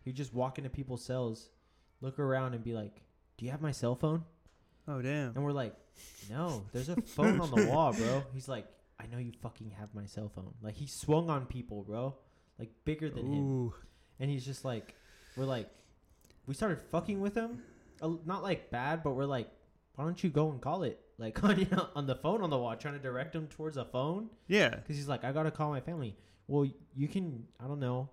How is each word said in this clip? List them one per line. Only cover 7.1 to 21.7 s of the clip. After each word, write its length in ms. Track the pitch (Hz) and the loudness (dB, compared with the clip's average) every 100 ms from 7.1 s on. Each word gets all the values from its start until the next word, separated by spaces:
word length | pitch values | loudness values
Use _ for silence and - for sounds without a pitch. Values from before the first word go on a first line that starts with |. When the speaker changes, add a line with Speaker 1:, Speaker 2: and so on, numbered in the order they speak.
| - 214 185 | 6 8 8
Speaker 1:
on 100 | 165 | 6
the 160 | 214 190 | 6 8
Speaker 2:
<laughs> 40 | |
Speaker 1:
wall, 220 | 147 160 | 8 6
bro." 320 | - 113 135 131 | 6 4 2 0
He's 160 | 131 131 | -8 -6
like, 180 | 120 - - _ - | -6 -8 -20 _ -16
"I 60 | 113 | -8
know 120 | 120 | -6
you 140 | 120 113 | -6 -8
fucking 280 | 117 - 110 | -10 -10 -14
have 220 | 101 107 | -10 -10
my 120 | 107 101 | -10 -8
cell 240 | - 104 | -6 -8
phone." 200 | 92 95 117 | -8 -12 -10
Like, 140 | 107 104 | -10 -8
he 100 | 143 | -8
swung 420 | - - 156 165 | -4 4 4 4
on 160 | 143 | 0
people, 380 | 127 127 120 104 | -2 -8 -6 -8
bro. 320 | 95 107 131 135 - _ _ - | -6 -4 -4 -6 -18 _ _ -14
Like, 120 | 113 - - | -14 -6 -4
bigger 240 | 151 156 | -2 -4
than 160 | 123 123 | -4 -2
him. 140 | 143 | 0
Speaker 2:
Ooh. 300 | 139 131 120 - - - _ - | 2 0 -2 -6 -18 -20 _ -6
Speaker 1:
And 100 | 135 | -2
he's 140 | 139 123 | -2 -4
just 180 | 131 | -6
like, 300 | 139 117 - - - - - 123 | -4 -4 -8 -20 -20 -20 -12 -4
we're 80 | |
like, 240 | 135 123 98 - - - _ _ - - - | -2 -2 -4 -14 -20 -20 _ _ -20 -16 -10
we 80 | |
started 240 | 139 214 156 - | -2 0 0 0
fucking 300 | 160 - 196 | -2 0 0
with 140 | 202 | 0
him. 280 | 214 233 240 - - - - | 0 -2 -8 -14 -20 -20 -6
A 40 | |
l-, 160 | 160 165 | -4 -2
not, 180 | 160 190 | -2 -2
like, 280 | 190 156 - | 0 -2 -2
bad, 320 | 120 135 165 | -2 0 0
but 80 | 151 | 0
we're 140 | 127 139 | 0 0
like, 240 | 131 110 - - _ _ - | 0 -4 -12 -20 _ _ -4
"Why 80 | |
don't 180 | 156 175 | -4 0
you 60 | 180 | 2
go 200 | 147 156 | 4 2
and 120 | 131 | 0
call 220 | 131 180 | -2 0
it?" 140 | 175 - - - | 0 -4 -14 -8
Like, 260 | 113 - | -6 4
<laughs> 0 | |
on, 140 | 214 190 | 6 6
you 80 | 190 | 4